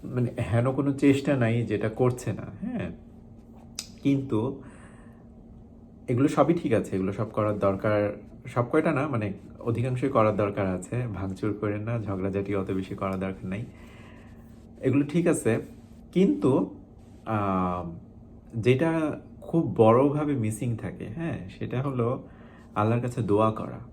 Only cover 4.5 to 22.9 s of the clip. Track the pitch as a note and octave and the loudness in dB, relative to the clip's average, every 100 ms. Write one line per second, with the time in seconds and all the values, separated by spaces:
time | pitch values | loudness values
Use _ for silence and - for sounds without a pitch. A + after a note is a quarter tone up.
4.5 | - - - - - - - - - - | -6 -14 -20 -20 -20 -20 -20 -20 -20 -20
5.5 | - - - - - - B2 C#3+ - C#3+ | -20 -20 -20 -20 -20 -2 2 4 4 4
6.5 | E3+ D3 A2 - F#2+ F#2+ G2 G#2+ - G#2+ | 4 2 0 0 -2 -2 -2 -4 0 -2
7.5 | G2+ G2 F#2+ A2 G#2 G#2 - - - - | 0 0 0 0 2 0 -4 -14 -16 -6
8.5 | - A#2+ D#3 D#3+ C#3+ D3+ A#2 G#2 F#2 - | -2 0 2 2 0 -2 -2 -4 -6 -14
9.5 | - A#2+ A2+ B2+ B2 C3+ A#2+ G#2+ G2 G2+ | -8 -4 -2 -2 0 2 4 4 4 0
10.5 | G2+ G2 F#2 - B2 A#2+ F#2+ G2 F#2+ A2 | 0 -2 -2 -4 -4 -4 -6 -6 -4 -4
11.5 | G2+ G#2 G#2 A2 A#2+ G#2 G2 F#2+ F#2+ G2 | -2 -4 -4 -4 -4 -4 -4 -2 -2 -2
12.5 | G2+ F#2+ F#2+ F#2 F#2+ G2 F#2+ F#2+ F#2+ F#2 | -2 -2 -4 -4 -6 -4 -4 -4 -6 -8
13.5 | F#2+ A#2+ - - - - - - - - | -8 -8 -14 -20 -20 -20 -20 -20 -20 -20
14.5 | - - - C3+ C#3+ C#3+ E3+ F3 D3+ A2+ | -20 -20 -2 2 2 2 2 2 2 2
15.5 | A2+ - - - - - F3 G3 D4 - | 0 -2 -16 -20 -20 -4 4 4 4 4
16.5 | C#3+ - - - - - - - A2 G2+ | 2 0 -8 -20 -20 -20 -16 -4 -2 0
17.5 | F#2+ F2+ F2+ F2 E2+ - - - - - | 0 0 -2 -6 -12 -16 -20 -20 -20 -12
18.5 | A2+ A2 B2+ E3 D#3+ D#3 - - - - | 0 2 4 4 2 -2 -4 -12 -16 -2
19.5 | E3 D3 F#2+ A2 A#2+ C#3+ D3 D3 C3 A2 | 0 0 6 8 8 6 2 0 0 -2
20.5 | A2 B2 A2+ F2+ - F2+ A#2 E3 A2+ F#2 | -2 -4 -4 -8 -10 -10 -6 -6 -6 -10
21.5 | - A2 A#2+ C#3 B2+ A#2 B2+ - - - | -10 -6 -4 -2 0 0 -2 -8 -20 -20
22.5 | - - - G#2+ | -20 -8 0 2